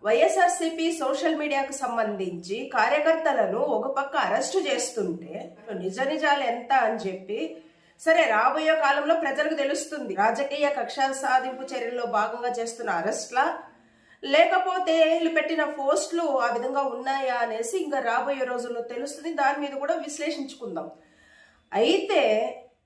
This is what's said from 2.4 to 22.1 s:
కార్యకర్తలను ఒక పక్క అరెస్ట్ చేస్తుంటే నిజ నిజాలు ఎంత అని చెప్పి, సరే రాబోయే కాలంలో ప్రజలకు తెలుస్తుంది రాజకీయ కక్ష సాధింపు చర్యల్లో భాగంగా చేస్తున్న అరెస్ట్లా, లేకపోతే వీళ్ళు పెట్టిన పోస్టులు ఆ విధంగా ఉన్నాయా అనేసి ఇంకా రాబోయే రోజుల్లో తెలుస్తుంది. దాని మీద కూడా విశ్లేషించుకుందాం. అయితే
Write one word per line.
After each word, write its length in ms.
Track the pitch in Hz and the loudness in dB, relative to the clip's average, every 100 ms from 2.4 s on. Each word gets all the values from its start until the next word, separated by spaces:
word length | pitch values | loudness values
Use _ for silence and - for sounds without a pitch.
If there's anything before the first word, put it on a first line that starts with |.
| 175 226 269 | -6 -6 -2
కార్యకర్తలను 840 | 247 233 294 311 320 320 247 190 208 | 2 4 4 4 2 2 2 2 0
ఒక 380 | 294 220 269 269 | 0 0 0 -2
పక్క 200 | 277 302 | -2 0
అరెస్ట్ 400 | 190 208 - 381 | 0 0 0 -2
చేస్తుంటే 1000 | 285 254 - 220 180 160 160 180 - - - | 0 -2 -2 -4 -4 -4 -8 -12 -12 -16 -10
నిజ 260 | 190 185 214 | -6 -6 -2
నిజాలు 440 | 269 311 302 285 | -2 0 2 2
ఎంత 300 | 247 240 233 | 0 -4 2
అని 220 | 269 220 220 | 2 2 -2
చెప్పి, 680 | 185 185 - 220 320 - - _ _ _ | -6 -8 -8 -6 -6 -10 -20 _ _ _
సరే 220 | 330 339 | 4 4
రాబోయే 520 | 294 214 254 294 311 320 | 6 4 4 2 2 4
కాలంలో 400 | 277 294 294 330 | 4 2 2 2
ప్రజలకు 380 | 311 294 302 | 2 0 0
తెలుస్తుంది 600 | 302 277 294 - 294 226 185 | 0 0 -2 -4 -8 -6 2
రాజకీయ 540 | 220 233 277 285 285 | 2 2 -4 0 0
కక్ష 260 | 262 214 277 269 | 0 -4 0 -2
సాధింపు 500 | 262 269 262 254 240 | 0 0 0 0 -8
చర్యల్లో 440 | 262 262 233 240 233 | -8 -6 -4 -4 -2
భాగంగా 460 | 214 220 233 240 | 0 -2 -2 -4
చేస్తున్న 380 | 233 233 - 214 | -4 -6 -6 -4
అరెస్ట్లా, 680 | 175 190 - - 247 311 - - _ _ _ _ - | -2 -2 -6 -2 0 0 -2 -12 _ _ _ _ -12
లేకపోతే 800 | 269 285 349 370 370 370 359 320 | 2 6 6 4 0 0 2 4
వీళ్ళు 260 | 320 330 330 | 4 4 2
పెట్టిన 340 | 320 302 320 | 0 0 0
పోస్టులు 760 | 294 285 277 - - 339 320 262 | -2 0 0 0 0 -2 0 2
ఆ 160 | 233 | 2
విధంగా 280 | 233 254 277 | 0 -2 -2
ఉన్నాయా 540 | 269 240 262 269 262 247 | -2 -4 -4 -2 -2 -2
అనేసి 420 | 233 220 233 370 | -2 -2 -4 -4
ఇంకా 220 | 302 269 | -2 -2
రాబోయే 460 | 233 240 277 269 254 | 0 0 -2 -2 -2
రోజుల్లో 360 | 240 240 240 | -4 -4 -6
తెలుస్తుంది. 520 | 233 247 285 - 311 | -6 -8 -8 -8 -6
దాని 240 | 294 269 294 | 0 0 0
మీద 200 | 285 269 | -4 -4
కూడా 140 | 294 | -2
విశ్లేషించుకుందాం. 1000 | 330 294 - 302 277 262 - 214 160 - - _ _ _ - - _ _ | -2 -4 -6 -4 -4 -8 -10 -10 -8 -10 -16 _ _ _ -20 -20 _ _
అయితే 480 | 196 233 381 - | 2 4 4 2